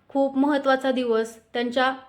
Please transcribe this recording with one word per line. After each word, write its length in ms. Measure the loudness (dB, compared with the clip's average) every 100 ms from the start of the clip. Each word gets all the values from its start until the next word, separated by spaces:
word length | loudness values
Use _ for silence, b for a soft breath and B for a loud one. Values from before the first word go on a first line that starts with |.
| -6
खूप 300 | -2 0 2
महत्त्वाचा 540 | 0 2 2 2 0
दिवस, 480 | -2 0 0 -2 -10 _
त्यांच्या 400 | -6 -2 0 0 -2